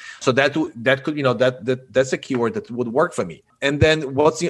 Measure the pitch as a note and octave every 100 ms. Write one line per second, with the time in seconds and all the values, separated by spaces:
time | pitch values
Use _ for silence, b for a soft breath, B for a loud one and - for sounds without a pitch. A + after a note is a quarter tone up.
0 | B B - B2 C#3+ D#3+ D#3 A#2 A#2+ C3+
1 | D#3 D3 C3 A#2 B2+ B2+ A#2+ B2+ - C3
2 | C3+ F3 - B2+ A#2 G#2 - A#2+ A#2+ A#2+
3 | F3 - F#2 D#2 _ - C#3 C#3+ D#3 D#3
4 | C3+ C3+ D3+ D#3